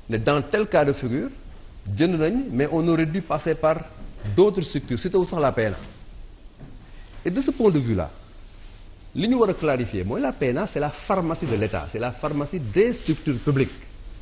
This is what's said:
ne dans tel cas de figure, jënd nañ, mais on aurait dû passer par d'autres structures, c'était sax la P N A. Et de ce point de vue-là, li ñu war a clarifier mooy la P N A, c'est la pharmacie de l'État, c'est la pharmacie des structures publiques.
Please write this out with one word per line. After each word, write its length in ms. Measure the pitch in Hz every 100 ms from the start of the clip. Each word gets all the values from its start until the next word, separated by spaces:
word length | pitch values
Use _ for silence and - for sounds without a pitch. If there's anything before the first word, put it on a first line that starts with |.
| -
ne 80 | 113
dans 240 | 110 143
tel 260 | 143 208 214
cas 180 | 165 143
de 80 |
figure, 360 | 139 123 127 262 - - - - - 98 101
jënd 200 | 170 170
nañ, 280 | 156 240 262
mais 160 | 120 147
on 160 | 165 170
aurait 200 | 165 156
dû 140 | 185
passer 340 | - 147 165 156
par 220 | 156 160 - - - - 107 101
d'autres 240 | 208 190
structures, 380 | 165 143 - 120
c'était 180 | 185 190 175
sax 160 | 175
la 100 | 139
P 120 | 117
N 100 | 110
A. 40 | 95 - - - - - - - - - - - - - - 175
Et 60 |
de 100 | 196
ce 100 | 269
point 180 | - 220
de 80 | 151
vue-là, 300 | 117 98 76 - - - - - - - - - - -
li 120 | 214
ñu 80 | 254
war 140 | 208
a 40 |
clarifier 520 | - 156 131 117 101 92
mooy 160 | 160
la 100 | 277
P 140 | - 135
N 80 | 131
A, 80 | 214
c'est 120 | 147
la 120 | 147
pharmacie 540 | - - 190 165 165 151
de 100 | 110
l'État, 300 | 107 90 76
c'est 100 | 110
la 120 | 120
pharmacie 460 | 123 151 147 143 185
des 320 | 117 131 233
structures 420 | 240 - 151 - 123
publiques. 300 | - 135 120 - - - - -